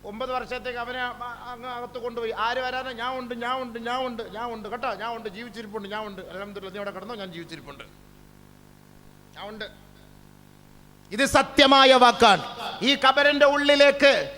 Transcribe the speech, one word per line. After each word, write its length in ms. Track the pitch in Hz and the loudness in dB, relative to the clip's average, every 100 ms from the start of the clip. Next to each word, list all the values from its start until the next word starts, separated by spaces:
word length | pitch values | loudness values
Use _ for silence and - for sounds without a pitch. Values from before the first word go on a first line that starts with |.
ഒമ്പത് 280 | 202 214 254 | -14 -10 -6
വർഷത്തേക്ക് 460 | 254 240 247 247 240 | -6 -6 -8 -8 -8
അവനെ 220 | 240 247 | -8 -6
അ-, 120 | 247 220 240 233 240 | -8 -8 -12 -12 -14
അങ്ങ് 160 | 247 247 | -14 -12
അകത്ത് 300 | 240 240 247 | -10 -10 -10
കൊണ്ടുപോയി. 360 | 240 233 226 208 | -8 -6 -6 -4
ആര് 200 | 220 247 | -2 -2
വരാനാ? 340 | 254 254 262 | -4 -6 -8
"ഞാൻ 260 | 233 247 262 | -8 -6 -6
ഉണ്ട്, 160 | 247 | -8
ഞാൻ 280 | 240 233 262 | -8 -4 -4
ഉണ്ട്, 160 | 254 233 | -6 -8
ഞാൻ 280 | 233 247 254 | -6 -4 -4
ഉണ്ട്, 160 | 226 202 | -8 -12
ഞാൻ 180 | 202 240 | -10 -10
ഉണ്ട് 160 | 226 214 | -10 -10
കേട്ടോ, 260 | 240 254 | -6 -6
ഞാൻ 220 | 220 226 233 | -6 -8 -8
ഉണ്ട്, 120 | 214 | -10
ജീവിച്ചിരിപ്പുണ്ട്, 600 | 190 240 208 214 214 202 | -12 -14 -14 -12 -10 -8
ഞാൻ 180 | 208 214 | -8 -8
ഉണ്ട്. 140 | 190 | -12
അൽഹംദുലില്ലാ, 500 | 175 180 202 202 190 | -14 -12 -12 -12 -12
നീ 80 | 196 | -10
അവിടെ 120 | 202 | -10
കിടന്നോ, 240 | 190 202 | -10 -12
ഞാൻ 180 | 233 190 | -12 -10
ജീവിച്ചിരിപ്പുണ്ട്, 520 | 170 156 160 131 139 107 - - - - - - - - - - - - - - 147 | -12 -14 -14 -16 -18 -20 -20 -20 -20 -20 -20 -20 -20 -20 -20 -20 -20 -20 -20 -20 -16
ഞാൻ 120 | 202 | -14
ഉണ്ട്." 160 | 220 208 - - - - - - - - - - - - - - | -12 -14 -14 -20 -20 -20 -20 -20 -20 -20 -20 -20 -20 -20 -20 -12
ഇത് 160 | 214 269 | -2 2
സത്യമായ 680 | 285 - - 269 269 262 | 2 2 6 8 8 8
വാക്കാണ്. 500 | 262 240 233 226 180 - - - - | 8 6 8 6 6 0 -10 -10 -4
ഈ 100 | 220 | 0
ഖബറിന്റെ 520 | 277 262 269 285 285 285 | 4 4 4 4 6 4
ഉള്ളിലേക്ക് 680 | 285 285 285 285 285 285 226 147 | 4 4 6 6 6 4 4 -2